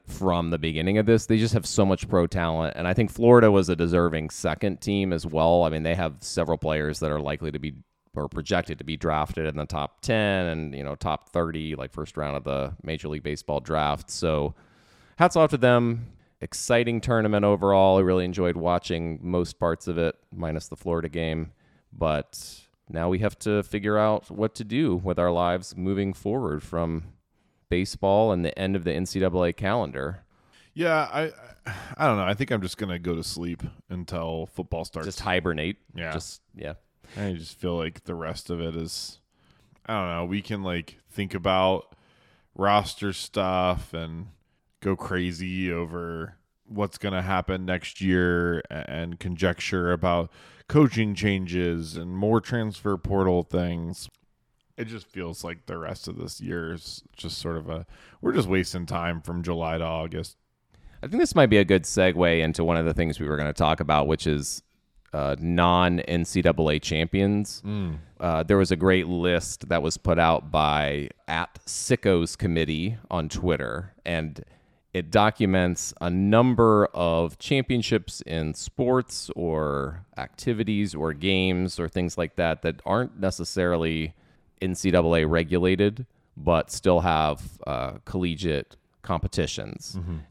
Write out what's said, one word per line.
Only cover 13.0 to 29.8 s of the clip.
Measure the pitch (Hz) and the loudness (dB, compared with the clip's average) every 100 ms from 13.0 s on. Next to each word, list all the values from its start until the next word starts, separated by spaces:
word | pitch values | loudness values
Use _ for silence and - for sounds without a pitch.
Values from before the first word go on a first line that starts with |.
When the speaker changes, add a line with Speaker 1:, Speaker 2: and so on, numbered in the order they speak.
| 76 | -6
Speaker 1:
League | 76 | -8
Baseball | 76 73 - 73 | -6 -8 -4 -4
draft. | 65 78 73 73 - | -2 -2 0 -2 -8
So | - 85 78 73 - _ _ _ _ _ - | -4 0 0 -2 -6 _ _ _ _ _ 2
hats | - 160 | 2 4
off | 156 | 4
to | 135 | 4
them. | 123 120 117 117 117 - _ _ | 4 6 4 -2 -8 -16 _ _
Exciting | - - - 120 120 117 | -12 -8 0 2 2 -2
tournament | 127 113 107 104 | 0 2 2 4
overall. | 101 98 98 98 95 95 | 4 4 6 6 8 6
I | |
really | 92 92 | 6 2
enjoyed | 90 90 87 85 | 0 0 0 0
watching | 85 87 - 85 82 80 | 0 0 0 -4 -4 -6
most | 87 90 85 - | -2 -2 -2 -2
parts | 85 82 - | -2 -2 -4
of | 82 | -2
it, | 82 - _ | -2 -4 _
minus | 87 82 80 - | -8 -6 -6 -8
the | - | -10
Florida | 90 85 80 | -4 -4 -4
game. | 82 80 80 80 - _ _ _ | -4 -2 -4 -6 -12 _ _ _
But | - 80 76 - - - - _ _ - | -4 -2 -2 -4 -14 -18 -20 _ _ -10
now | 80 85 | -4 -2
we | 95 | 0
have | 104 - | -2 -4
to | 110 104 | -2 -2
figure | 95 104 104 107 | -2 -4 -2 2
out | 107 107 - | 2 0 -4
what | 101 110 - | -4 -4 -4
to | |
do | 107 123 156 90 | -6 -2 0 0
with | 92 87 | -2 0
our | 87 | 2
lives | 87 87 90 - 90 | 2 2 0 -4 -6
moving | 95 98 98 | -4 -2 -2
forward | 92 98 127 98 76 | -4 -4 -4 -4 -6
from | - 85 82 82 87 - _ _ _ _ - | -4 -4 -2 -4 -8 -18 _ _ _ _ -2
baseball | 90 95 - 98 101 113 | -2 -2 0 2 4 4
and | 90 | 2
the | 82 - | -2 -2
end | 95 98 | -2 -2
of | |
the | 85 | -2
N | 76 92 | -2 -4
C | 95 | -2
double | 92 87 | 0 2
A | 87 | 0
calendar. | - 98 117 | -2 -2 -2